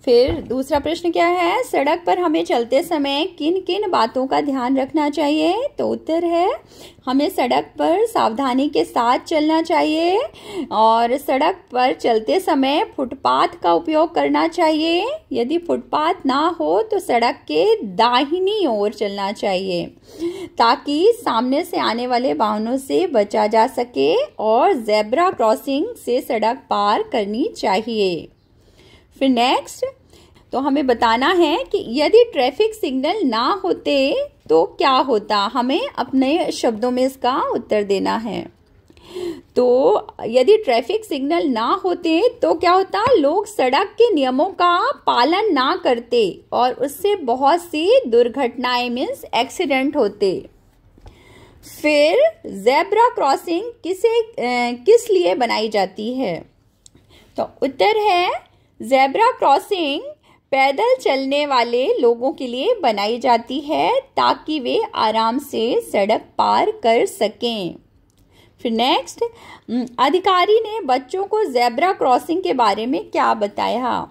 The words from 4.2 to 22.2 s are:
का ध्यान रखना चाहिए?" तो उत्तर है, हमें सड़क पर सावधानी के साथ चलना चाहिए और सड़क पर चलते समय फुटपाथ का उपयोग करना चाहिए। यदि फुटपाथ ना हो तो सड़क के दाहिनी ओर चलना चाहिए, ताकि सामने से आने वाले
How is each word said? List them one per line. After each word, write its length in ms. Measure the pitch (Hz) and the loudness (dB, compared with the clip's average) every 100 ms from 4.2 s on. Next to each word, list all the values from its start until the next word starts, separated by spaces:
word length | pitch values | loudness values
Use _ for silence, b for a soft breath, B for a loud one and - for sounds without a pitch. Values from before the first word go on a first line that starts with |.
| 269 | -2
का 140 | 285 | -2
ध्यान 360 | 294 269 247 269 | -2 -2 0 0
रखना 320 | 269 294 294 | 0 0 0
चाहिए?" 580 | 294 294 311 311 392 571 - | 0 0 2 0 0 -4 -4
तो 100 | 226 | -4
उत्तर 380 | 233 - 320 339 | -4 -2 -2 0
है, 240 | 339 370 605 - B B B - | 0 0 -2 -10 B B B -2
हमें 240 | 262 294 | 0 0
सड़क 340 | 381 254 262 311 - | 0 0 0 -2 -2
पर 260 | 294 349 453 | 0 2 0
सावधानी 640 | 392 226 226 277 254 294 | 0 0 0 -2 0 0
के 160 | 302 339 | 0 -2
साथ 340 | - 233 262 | 0 0 0
चलना 420 | - 311 302 320 | 0 0 2 0
चाहिए 600 | 330 320 302 311 339 392 622 B B 403 262 | 2 0 2 0 0 0 -2 B B -10 -6
और 460 | 208 220 226 233 269 | 2 4 4 2 -2
सड़क 380 | 277 269 311 381 - | -2 0 0 -2 -6
पर 220 | 247 254 | -2 0
चलते 460 | - 277 220 220 381 | 0 0 0 2 0
समय 540 | 370 302 262 294 440 - | 0 0 2 0 -2 -4
फुटपाथ 500 | 254 269 247 262 339 | -8 -2 0 2 0
का 260 | - 339 | 0 0
उपयोग 420 | 339 330 311 330 339 | 0 2 0 0 0
करना 320 | 285 294 320 | 0 0 0
चाहिए। 600 | 330 320 311 320 339 440 622 _ | 0 0 2 0 -2 -2 -8 _
यदि 260 | 247 240 339 | -6 -2 -4
फुटपाथ 560 | 339 247 - 294 311 381 269 | -2 -6 -4 -2 -2 -2 -2
ना 300 | 262 320 339 | 0 -2 -2
हो 220 | 302 359 | -2 0
तो 180 | 440 403 | 0 -4
सड़क 360 | - 240 240 247 | 0 0 0 -4
के 460 | - 302 392 440 | -4 0 2 2
दाहिनी 840 | 240 180 226 247 277 349 370 427 330 | -2 0 2 2 0 -2 -2 0 -2
ओर 260 | 214 208 | 0 -2
चलना 380 | - 208 202 196 | -2 -6 -4 -6
चाहिए, 540 | 208 208 185 190 175 165 - B B 339 381 359 - | -4 -2 -2 -2 -4 -6 -12 B B -8 -8 -14 0
ताकि 560 | 233 269 - 294 392 480 | 2 2 0 2 2 2
सामने 480 | - 226 254 277 | -2 -2 0 -2
से 140 | 349 359 | -2 -4
आने 300 | 226 226 247 | -2 -4 -2
वाले 260 | 240 | -2